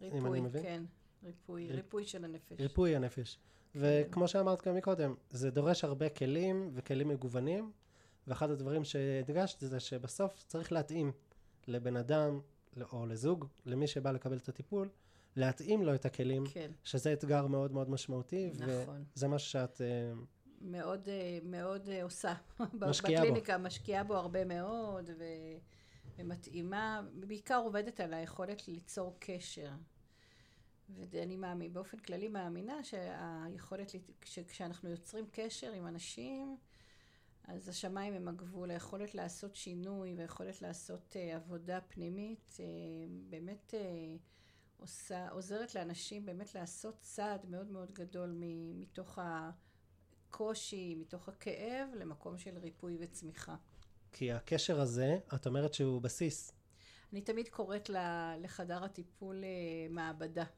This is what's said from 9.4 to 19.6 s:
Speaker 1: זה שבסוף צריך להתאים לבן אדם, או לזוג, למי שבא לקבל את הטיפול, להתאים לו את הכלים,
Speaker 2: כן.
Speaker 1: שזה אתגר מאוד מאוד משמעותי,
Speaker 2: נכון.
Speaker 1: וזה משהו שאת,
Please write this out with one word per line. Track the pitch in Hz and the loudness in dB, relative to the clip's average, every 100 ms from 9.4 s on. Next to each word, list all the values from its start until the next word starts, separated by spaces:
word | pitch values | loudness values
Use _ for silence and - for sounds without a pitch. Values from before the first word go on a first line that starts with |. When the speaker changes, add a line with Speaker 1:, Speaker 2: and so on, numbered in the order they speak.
| 185 - | 2 0
Speaker 1:
זה | 135 127 | -2 -2
שבסוף | - 127 123 - 190 - - | -2 -4 -4 0 0 0 -6
צריך | 165 160 | -4 2
להתאים | 165 143 165 143 - - - - - - | 2 2 2 2 0 -12 -20 -20 -12 -2
לבן | 120 123 120 | 0 2 2
אדם, | 120 156 147 143 - - _ 123 120 | 4 6 6 2 -4 -20 _ -10 -6
או | 120 117 | -2 -2
לזוג, | 110 147 175 139 - 123 | 2 4 2 0 -8 -2
למי | 127 147 | 2 2
שבא | 139 135 | 2 2
לקבל | 131 131 127 | 0 0 -2
את | 131 | -4
הטיפול, | - - 202 196 - - - - 131 | -8 -2 0 0 -6 -20 -20 -6 2
להתאים | 131 - 160 214 | 4 2 4 6
לו | 165 135 | 6 4
את | 131 | 2
הכלים, | - 127 135 139 | 2 2 2 0
Speaker 2:
כן. | 170 151 165 | -4 -8 -10
Speaker 1:
שזה | - 131 151 | -2 2 4
אתגר | 147 147 147 139 | 4 6 6 6
מאוד | 139 135 | 4 4
מאוד | 135 131 | 2 2
משמעותי, | 135 - 127 120 185 180 - | 0 0 -2 0 0 0 0
Speaker 2:
נכון. | 127 123 127 143 147 127 | 2 2 0 -6 -8 0
Speaker 1:
וזה | 139 | 4
משהו | 143 - | 4 2
שאת, | 135 | 2